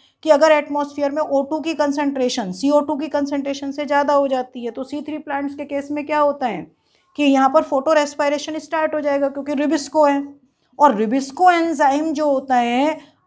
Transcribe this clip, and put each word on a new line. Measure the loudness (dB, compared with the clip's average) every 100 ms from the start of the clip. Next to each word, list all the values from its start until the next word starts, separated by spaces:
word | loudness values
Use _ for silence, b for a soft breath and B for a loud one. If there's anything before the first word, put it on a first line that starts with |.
| B B
कि | 4
अगर | 6 6
एटमॉस्फेयर | 4 2 -4 -4 -4 -4
में | -2
ओ | -2 -2
टू | 0 -4
की | -4 -2
कंसंट्रेशन | -2 0 -2 -2 -2 -2 -6
सीओ | -2 2 2
टू | 2 -4
की | -4
कंसंट्रेशन | -4 -2 -4 -4 -6 -8
से | -6 0
ज़्यादा | 0 2
हो | 2 2
जाती | -2 -4 -8
है | -10
तो | -10
सी | -10 -8
थ्री | -8 -10
प्लांट्स | -6 -6 -6
के | -8
केस | -8 -8 -6
में | -8 -2
क्या | 0
होता | 0 0 -4
है | -6 -10 _ _ _ _ 0
कि |
यहाँ | 2 4 4
पर | 4
फोटो | 2 0 2
रेस्पिरेशन | 2 0 -2 -2 -2 -4 -10
स्टार्ट | -6 -2 -2
हो | -2
जाएगा | -2 -2 -2
क्योंकि | -4 -6
रिबिस्को | -2 0 -2 0 2
है, | 4 2 -4 -14 _ _ _ 2
और | 4 4
रिबिस्को | 0 0 -4 2 4
एंजाइम | 4 0 2 2 2 -2
जो | -2 0
होता | 0 0 0
है | 2 2 0 -2 -10 _